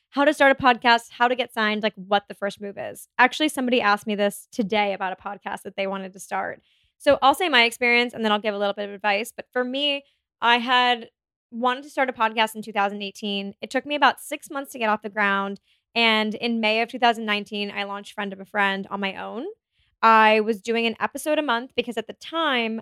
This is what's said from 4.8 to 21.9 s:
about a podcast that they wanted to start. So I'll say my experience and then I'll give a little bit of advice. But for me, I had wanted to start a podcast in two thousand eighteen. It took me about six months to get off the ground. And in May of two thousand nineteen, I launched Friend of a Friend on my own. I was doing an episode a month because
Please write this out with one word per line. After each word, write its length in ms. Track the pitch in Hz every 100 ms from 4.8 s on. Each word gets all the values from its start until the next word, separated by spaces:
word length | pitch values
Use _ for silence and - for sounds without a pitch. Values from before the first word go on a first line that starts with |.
| 208
about 180 | 190 190
a 100 | 190
podcast 420 | 202 202 208 202
that 120 | 202 190
they 120 | 196
wanted 260 | 196 190
to 60 | 190
start. 400 | - 190 202 - _ _ _ _
So 220 | 294 269
I'll 140 | 262 285
say 140 | 359
my 160 | 254 233
experience 480 | - 247 240 240
and 100 | 233
then 80 | 220
I'll 80 | 208
give 160 | 214 202
a 20 |
little 160 | 202
bit 140 | 202 202
of 80 | 202
advice. 380 | 214 202 240 -
But 120 | -
for 140 | 254 247
me, 400 | 269 294 277 277 _ _ _
I 180 | 226 240
had 500 | 233 247 247 240 226 _ _ _ _
wanted 320 | 233 247 247
to 60 | 285
start 200 | - 254
a 40 |
podcast 420 | 247 220 220 220 220
in 60 |
two 100 | 214
thousand 300 | 208 202 202
eighteen. 540 | 196 - 208 196 196 -
It 80 | 214
took 160 | 262 285
me 100 | 294
about 260 | 277 -
six 280 | - 302 -
months 220 | 285 277
to 80 | 254
get 100 | 220
off 120 | 214
the 80 | 214
ground. 500 | 208 202 196 196 196 _ _ _
And 400 | 233 233 214 214
in 280 | 208 240 226
May 200 | 214 220
of 60 | 226
two 120 | 254
thousand 260 | 240 226 220
nineteen, 460 | 208 202 208 202
I 120 | 202
launched 300 | 202 202 208
Friend 180 | - 202
of 80 | 190
a 60 | 190
Friend 420 | 208 196 196 190
on 120 | 202
my 200 | 196 180
own. 260 | 196 208 349 440 _ _ _ _
I 400 | 226 220 214 220
was 200 | 214 214
doing 240 | 233 226 233
an 100 | 226
episode 400 | 214 277 311 302
a 20 |
month 300 | 294 233 262 -
because 220 | 247